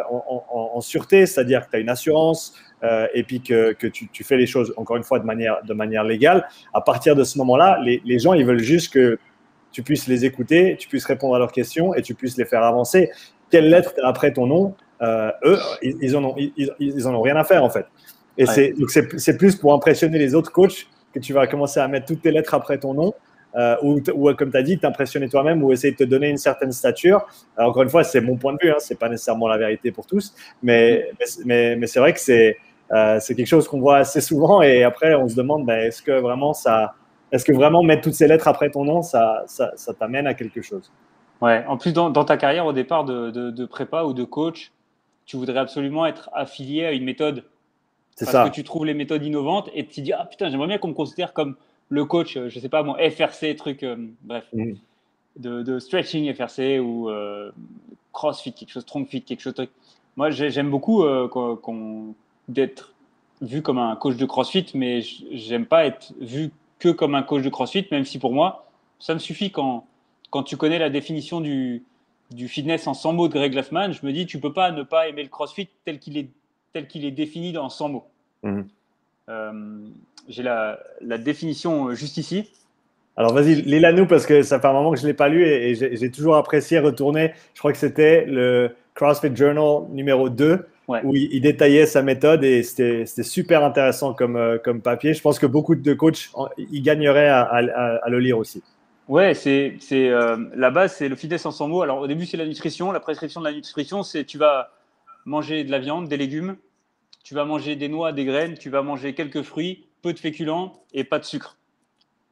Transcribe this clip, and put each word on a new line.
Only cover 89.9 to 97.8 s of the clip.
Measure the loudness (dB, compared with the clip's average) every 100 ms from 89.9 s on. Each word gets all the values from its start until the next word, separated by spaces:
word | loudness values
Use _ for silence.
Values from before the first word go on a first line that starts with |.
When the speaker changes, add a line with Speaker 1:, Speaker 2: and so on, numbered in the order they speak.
Speaker 1:
numéro | -8 0 2 2
deux, | 2 2 2 -2 _ -6
Speaker 2:
Ouais. | -4
Speaker 1:
où | -2 -2
il, | 0
il | 0
détaillait | 0 4 6 6 6
sa | 4
méthode | 0 2 4 4
et | 4 2
c'était, | 0 -2 0 0 -4
c'était | -8
super | -6 -6 2 4
intéressant | 4 2 2 0 -4 -2
comme, | -2 0
euh, | 0 -2
comme | -2 -4
papier. | -2 -2 -2
Je | 0
pense | 0 2
que | 2
beaucoup | 0 0 0
de | 0
coachs | 2 2 0 -8
en, | -10 -10 -10
y | -10 -4
gagneraient | 0 2 4 6 6
à, | 6
à, | 4 2
à, | 0 0